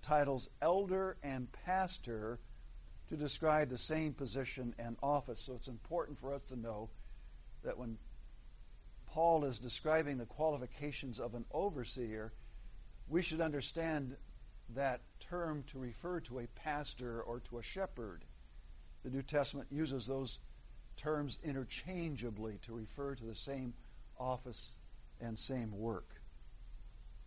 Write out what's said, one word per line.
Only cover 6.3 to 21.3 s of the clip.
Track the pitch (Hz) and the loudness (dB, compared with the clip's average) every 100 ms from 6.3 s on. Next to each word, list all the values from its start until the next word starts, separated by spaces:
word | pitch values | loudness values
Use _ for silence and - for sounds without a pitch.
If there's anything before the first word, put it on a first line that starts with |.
us | 139 - | -4 -2
to | 131 | -4
know | 113 107 110 - - - - - - - | -2 -2 -4 -8 -8 -8 -10 -12 -10 -6
that | - - | -4 -2
when | 123 113 - - - - - - - - - - - | -2 -4 -6 -10 -10 -12 -12 -12 -12 -12 -12 -12 -6
Paul | 160 165 165 147 | 6 8 8 6
is | 113 | 2
describing | 123 - 156 160 147 135 | -2 -2 6 6 6 2
the | 117 | -2
qualifications | - 156 143 123 - 143 139 135 117 | 4 4 4 -2 -4 -4 -2 -4 -2
of | 120 120 | -2 -2
an | 110 | -2
overseer, | 147 202 156 120 127 117 110 110 - - - - - - - - | 2 4 2 -2 -2 -2 0 -4 -6 -10 -10 -10 -10 -10 -10 2
we | 160 | 4
should | 180 160 | 4 4
understand | 165 143 123 - 165 156 131 139 - - - - - 113 | 4 4 0 0 2 2 0 -4 -10 -12 -12 -12 -6 2
that | 139 127 - - - | 2 2 -4 -14 -4
term | 175 170 151 135 | 0 2 0 -2
to | 135 | -4
refer | 127 113 175 175 | -4 -4 0 0
to | 165 123 | 0 -4
a | 120 - | -4 -4
pastor | 156 147 147 - 123 117 | 0 0 0 -4 -2 -2
or | 113 120 | 0 -2
to | - 120 | -4 -6
a | |
shepherd. | 113 190 190 - 113 82 - - - - - - - - | -4 -2 -2 0 -4 -4 -10 -14 -12 -14 -12 -12 -12 -8
The | 131 | -2
New | 131 | -2
Testament | 135 147 135 143 120 | 2 2 2 0 -4
uses | 143 156 131 110 | 0 2 2 0
those | 135 135 - - - - - - - | 0 0 -4 -10 -12 -12 -14 -12 -4
terms | 151 156 147 | 2 4 2